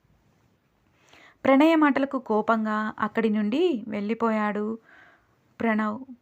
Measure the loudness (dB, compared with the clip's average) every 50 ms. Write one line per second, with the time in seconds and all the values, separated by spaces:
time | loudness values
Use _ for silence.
0 | _ _ _ _ _ _ _ _ _ _ _ _ _ _ _ _ _ _ _ _
1 | _ _ -20 -20 -20 -20 _ _ 2 4 6 6 6 6 6 6 4 4 2 2
2 | 0 -2 -4 -6 -4 -2 -2 0 0 0 0 0 0 -2 -4 -4 -4 -6 -6 -6
3 | -6 -4 -2 0 0 0 0 0 -2 -2 0 0 0 0 -2 -4 -6 -8 -8 -6
4 | -4 -4 -4 -2 -2 -2 0 0 -2 -2 -2 -4 -4 -6 -6 -10 _ _ -20 -20
5 | -20 -20 _ _ _ _ _ _ _ _ _ -4 -2 0 0 0 -2 -4 -6 -8
6 | -12 -16 -20 -8